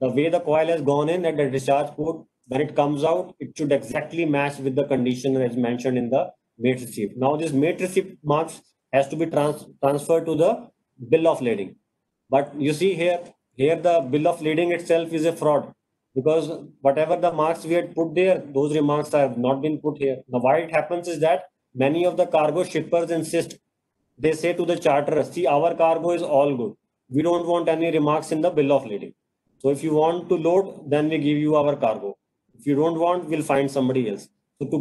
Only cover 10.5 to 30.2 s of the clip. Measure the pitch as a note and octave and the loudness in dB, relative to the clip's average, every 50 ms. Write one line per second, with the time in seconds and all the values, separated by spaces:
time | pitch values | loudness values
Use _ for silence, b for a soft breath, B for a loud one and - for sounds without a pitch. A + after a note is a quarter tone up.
10.5 | A#3 A#3 - - _ _ _ _ _ - B2+ A#2+ D3 D#3+ E3 E3 D3+ - C3+ A#2+ | 2 0 -6 -16 _ _ _ _ _ -14 -4 0 2 4 4 4 2 2 0 -2
11.5 | A2+ G2+ G2 F2+ - _ _ _ _ _ _ _ _ _ _ - C3 C#3 C#3+ C#3+ | -2 -2 -4 -8 -12 _ _ _ _ _ _ _ _ _ _ 0 0 0 0 0
12.5 | C#3+ D3 C#3+ D3 D3+ D3 F3 G3 F#3 D#3+ E3+ F3 F3 F3 F3 - - _ _ _ | -4 -4 -2 -2 0 0 0 0 0 2 0 0 0 -2 -4 -10 -20 _ _ _
13.5 | _ - C3+ D3+ E3 E3 D#3+ F3 E3+ E3+ C#3+ B2+ B2+ D3+ D3+ E3+ E3 - D3+ D#3 | _ 0 2 2 2 2 2 2 2 2 2 0 -2 0 2 2 0 0 -2 -2
14.5 | D#3 D#3 F3 F3 F3 E3+ E3+ - F3 E3 E3 E3 E3 D#3+ D#3 E3+ D#3+ - D#3 D3+ | 0 0 0 0 0 -2 0 0 2 2 0 0 -2 0 0 0 0 0 0 2
15.5 | D3+ C#3 - - - _ _ _ _ _ _ _ - C3 B2 D3+ D#3 E3 D3+ D3 | 2 2 0 -4 -14 _ _ _ _ _ _ _ -6 -2 0 2 2 2 0 -2
16.5 | E3 - - - - _ - C#3 C#3 D3+ D#3 D#3 F3 E3+ E3 F3 E3 D3+ D#3 D#3+ | -6 -10 -14 -18 -10 _ 0 2 2 2 2 0 0 0 0 0 0 2 0 0
17.5 | E3 E3 - D#3+ E3+ F3 E3+ - - D#3+ E3 E3 D3+ F3 F#3 F#3+ F#3 E3 - - | 0 -2 -2 -2 0 0 0 -2 -2 -4 -4 -2 0 0 2 2 2 0 -2 -4
18.5 | C#3 C3+ C#3+ D3 D3 D#3 D3 D3 D3 D3+ D3 D3 - D3 C#3 B2+ A#2+ A#2 A#2+ B2+ | -2 0 0 2 2 2 2 2 2 0 -2 0 2 2 2 2 0 0 0 0
19.5 | C#3 C3+ C#3 D#3 D3+ D3 - D3+ D3 D3 C#3 C3+ C3 B2 - - B2+ B2 A#2+ B2+ | 0 0 -2 -4 -4 -2 -4 -6 -4 -2 -2 -4 -4 -4 -8 -4 -4 0 2 2
20.5 | C#3+ D#3+ E3+ E3 D#3+ D3+ D3 - F3 F3 F3 F3+ E3+ D3+ D3+ D#3 F3 F#3 - - | 2 2 0 0 -2 -2 -2 -2 -4 -6 -4 -4 -4 0 2 2 2 2 -2 -8
21.5 | _ _ _ _ - B2+ - C#3 D#3 E3+ F3 F3+ E3 - F3+ F3 - D#3+ D3+ D3+ | _ _ _ _ -4 0 0 2 2 2 0 0 2 0 -2 2 2 2 2 2
22.5 | D3 F3 F3+ F3+ - E3 D#3+ - - E3+ E3 E3 E3+ E3 D#3 - - E3+ D#3 - | 2 0 -2 -2 -2 -4 -4 0 0 -2 0 0 -2 -4 -4 -2 -2 -2 -2 -2
23.5 | - - _ _ _ _ _ _ _ _ _ _ _ - A#2+ D#3 D#3+ D#3 D#3+ E3+ | -8 -20 _ _ _ _ _ _ _ _ _ _ _ -2 0 0 0 0 0 -2
24.5 | F3 F3 F3 D#3+ F3 D3+ - D#3+ C#3 C#3+ C#3+ - D#3 D3+ C3 - - E3+ F3+ E3 | 0 0 0 0 0 0 2 2 2 2 2 2 0 0 0 -2 -2 -2 0 2
25.5 | C#3+ C#3+ D#3+ E3+ E3+ E3 E3 D#3+ E3 E3 D#3+ E3+ F3 E3+ F3 D3 D3+ C3+ C#3+ D3 | 2 2 2 2 2 2 2 2 2 2 0 -2 -2 -2 -2 0 2 4 4 4
26.5 | C#3 A#2+ A#2 G#2 G#2+ _ _ _ _ _ _ - B2+ C#3+ D#3 E3+ E3+ F3 F3 E3 | 2 -2 -4 -6 -8 _ _ _ _ _ _ -4 -2 0 2 2 2 0 0 0
27.5 | E3+ F3 E3+ E3 D#3+ D#3+ E3 E3+ D#3 D#3+ D3 D3 D3+ D#3 D3 - E3+ D#3 D#3 F3+ | 0 0 2 0 0 0 0 0 0 2 2 2 2 0 0 -4 -4 0 0 0
28.5 | F3 D3+ C#3+ C#3 C#3+ C3+ - A2+ G#2 G2 - F2+ - _ _ _ _ _ _ _ | 2 2 2 4 4 2 0 -2 -10 -10 -10 -12 -16 _ _ _ _ _ _ _
29.5 | _ _ - C3+ C#3+ C3+ C#3 D#3+ D3+ D3+ D#3 D#3+ E3+ F3+ | _ _ 0 0 0 0 -2 0 2 2 2 2 2 0